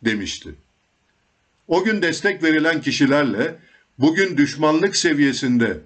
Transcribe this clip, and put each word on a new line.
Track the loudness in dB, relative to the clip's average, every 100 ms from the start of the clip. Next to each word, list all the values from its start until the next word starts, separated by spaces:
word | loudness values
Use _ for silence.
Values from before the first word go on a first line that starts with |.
| -4
demişti. | -4 -6 -12 -16 -20 _ _ _ _ _ _ _ _ _ _ -2
O | 0
gün | 0 0
destek | -2 -2 -4 0
verilen | 0 2 2 0
kişilerle | -4 0 2 2 0 -2 -4 -8 _ _ _ 0
bugün | 2 2 0 0
düşmanlık | -2 0 0 2 0 0
seviyesinde | 0 2 2 0 0 2 0 -2